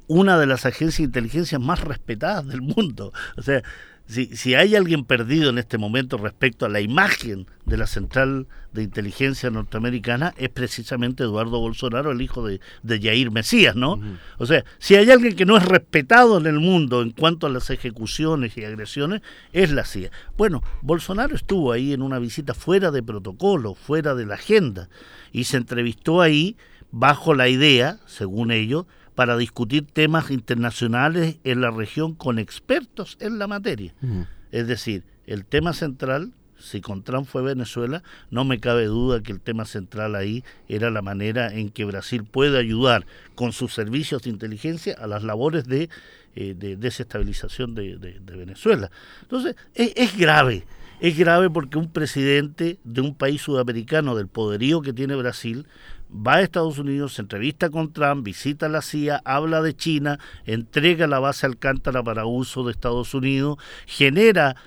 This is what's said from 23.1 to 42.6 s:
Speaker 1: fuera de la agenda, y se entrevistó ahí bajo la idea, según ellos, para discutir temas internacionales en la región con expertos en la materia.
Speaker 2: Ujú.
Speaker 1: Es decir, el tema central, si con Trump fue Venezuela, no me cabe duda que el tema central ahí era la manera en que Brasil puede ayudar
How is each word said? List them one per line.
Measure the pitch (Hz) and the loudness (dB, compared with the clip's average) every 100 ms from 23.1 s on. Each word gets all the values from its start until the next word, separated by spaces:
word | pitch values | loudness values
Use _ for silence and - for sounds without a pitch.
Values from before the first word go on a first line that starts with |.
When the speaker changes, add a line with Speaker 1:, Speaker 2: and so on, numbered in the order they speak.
| 104 95 92 196 175 107 | -8 -10 -2 0 2 -2
Speaker 1:
fuera | 92 - 156 151 | -8 -2 0 0
de | 127 104 | -2 -4
la | |
agenda, | 101 - 214 139 92 87 - - - - | -8 2 4 4 -4 -12 -20 -20 -20 -8
y | 120 | -4
se | 123 131 | 0 -2
entrevistó | 117 120 120 - - 170 | -2 -2 -4 -2 2 6
ahí | 165 147 185 - - - - | 6 6 2 -4 -20 -20 -12
bajo | 117 131 139 160 | 2 4 4 4
la | 139 127 | 4 4
idea, | 127 147 123 139 220 | 6 6 6 4 -4
según | _ - 98 104 117 | _ -8 -6 -2 0
ellos, | 113 110 151 - _ - | 0 0 -4 -4 _ -12
para | - 120 120 | -2 0 2
discutir | 120 - 113 147 147 | -2 -4 -2 -2 -2
temas | 156 151 160 143 | 0 2 2 0
internacionales | 131 - 120 117 - 117 120 147 170 165 160 | -4 -2 -2 -2 -2 0 2 2 2 -2 -2
en | 131 123 | -4 0
la | 123 | 0
región | 110 104 151 160 160 | -2 -6 -4 -4 -4
con | 131 113 | -4 -2
expertos | 107 - - 285 247 - 175 - | -4 -10 -2 -2 -4 -12 -14 -10
en | 214 226 | -8 -6
la | 202 | -6
materia. | 202 196 113 87 - | -6 -6 -6 -8 -8
Speaker 2:
Ujú. | 131 92 85 - - | -6 -4 -6 -12 -10
Speaker 1:
Es | 117 117 | -6 -4
decir, | 120 117 95 - _ - | -4 -4 -8 -10 _ -12
el | 104 | -10
tema | - 147 170 | -2 -2 -2
central, | - 156 131 131 139 220 - _ _ | -4 -6 -6 -4 -4 -6 -16 _ _
si | - 104 | -14 -12
con | 101 98 | -10 -12
Trump | 95 127 139 | -6 -6 -6
fue | 131 | -4
Venezuela, | 131 127 113 120 120 160 - - - | -4 -4 -6 -6 -6 -6 -12 -20 -8
no | 123 | -4
me | 135 120 | -2 0
cabe | 123 120 107 | 0 2 2
duda | 117 127 120 | 2 2 0
que | 104 | -2
el | 98 | -10
tema | - 110 107 | -6 -6 -6
central | 107 90 104 107 104 | -8 -10 -6 -4 -4
ahí | 101 117 - - - | -4 -6 -10 -20 -8
era | 107 117 | -4 -2
la | 107 | -2
manera | 98 98 107 120 117 | -6 -4 -2 -2 -4
en | 107 104 | -4 -8
que | - | -6
Brasil | 104 98 - 123 | -6 -6 -6 -6
puede | 104 131 143 | -4 2 4
ayudar | 135 | 4